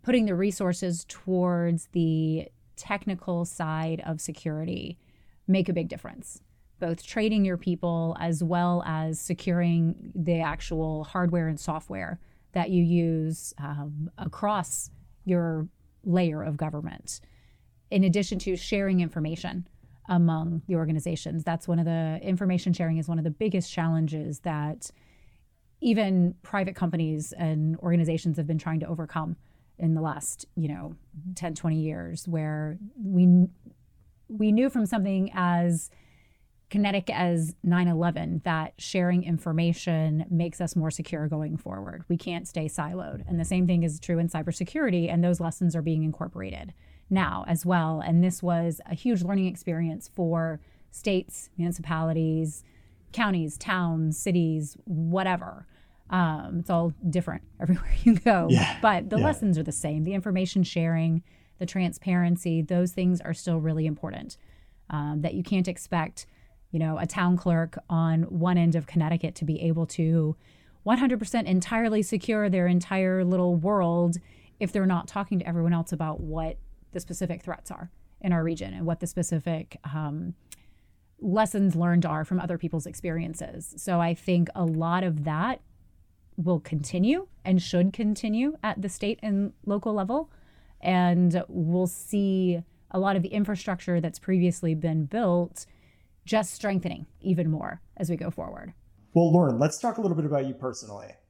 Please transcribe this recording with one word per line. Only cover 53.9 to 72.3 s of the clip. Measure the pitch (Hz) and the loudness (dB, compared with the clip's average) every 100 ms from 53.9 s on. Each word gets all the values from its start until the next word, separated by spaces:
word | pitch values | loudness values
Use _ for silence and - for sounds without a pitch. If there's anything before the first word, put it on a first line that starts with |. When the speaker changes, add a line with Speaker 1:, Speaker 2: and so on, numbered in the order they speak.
| 160 160 156 | 0 0 0
Speaker 1:
cities, | - 175 165 156 147 - - | 2 2 2 0 -4 -10 -6
whatever. | 160 165 185 190 175 - - - - - _ - | -2 0 0 0 -2 -4 -14 -20 -20 -20 _ -2
Um, | 185 170 156 151 170 | 2 2 0 -4 -6
it's | - | 0
all | 170 170 - 175 | 2 2 0 0
different | 165 175 - - | 0 -2 -8 -10
<laughs> | - | -4
everywhere | 165 175 - - | 2 2 4 6
you | 240 208 | 6 6
go. | 240 190 165 | 6 4 6
Speaker 2:
Yeah. | 113 - - | 6 4 4
Speaker 1:
But | 220 180 190 | 4 4 0
the | 214 | 2
Speaker 2:
Yeah. | - | 2
Speaker 1:
lessons | - 208 160 | 2 2 2
are | |
the | 156 | 0
same. | - 156 156 | -4 -2 -2
The | 156 | 0
information | 196 196 185 185 196 | -2 0 0 2 2
sharing, | 175 175 165 165 165 165 - - _ - | 2 2 2 2 2 0 -2 -20 _ -8
the | 180 | -4
transparency, | 190 180 - 190 180 175 175 175 165 | 0 -2 -2 0 2 4 2 2 0
those | 151 175 180 | 2 2 2
things | 180 180 175 | 2 2 2
are | - | -2
still | 160 - 165 | -6 -2 0
really | 156 156 156 | 0 0 0
important. | 147 - - - - - - - - - | -2 -6 -8 -12 -16 -20 -20 -20 -20 -8
Um, | 151 147 151 | -6 -2 -2
that | 151 | -2
you | - | -4
can't | 175 196 180 | 0 0 0
expect, | 180 - 175 156 - - _ - - - | -4 -4 -4 -4 -8 -20 _ -20 -20 -6
you | 165 | -2
know, | 160 156 | 0 -2
a | 165 | -4
town | - 180 180 | 0 2 2
clerk | 180 165 165 - - | 2 0 0 -8 -2
on | 165 165 160 | 0 2 2
one | 170 175 175 175 | 0 0 2 4
end | 170 165 | 4 2
of | 151 | 0
Connecticut | 170 156 170 160 - | 0 2 0 -2 -4
to | 156 | -4
be | 156 | 0
able | 165 165 160 | 0 0 -2
to | - 160 165 156 160 - _ _ - | 0 2 4 2 -2 -10 _ _ -6
one | 208 247 | 0 2
hundred | 262 220 | 4 0
percent | 208 233 208 | 0 -2 2
entirely | 185 180 226 226 214 | 0 2 0 2 2
secure | 190 208 - | 2 -2 0